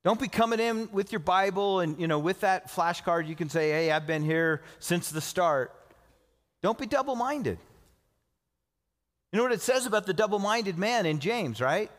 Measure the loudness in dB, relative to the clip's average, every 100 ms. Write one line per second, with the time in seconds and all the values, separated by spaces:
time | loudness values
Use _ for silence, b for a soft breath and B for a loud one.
0 | 2 0 0 2 2 4 2 0 -2 -4
1 | -2 -2 2 4 4 2 2 2 0 0
2 | 0 2 0 0 0 0 -2 -2 0 0
3 | 0 0 -2 -6 -4 0 2 2 2 0
4 | 0 -2 0 2 2 0 B B -2 -2
5 | -2 -6 -4 0 2 2 -2 -8 -20 -20
6 | _ _ _ _ _ _ -2 -2 -2 -2
7 | -2 -2 -2 -2 -4 -6 -12 -20 _ _
8 | _ _ _ _ _ _ _ _ _ _
9 | _ _ _ -2 0 0 0 0 0 -2
10 | 0 0 0 0 0 0 -2 -2 0 0
11 | 0 0 -2 -2 -4 -2 0 0 -2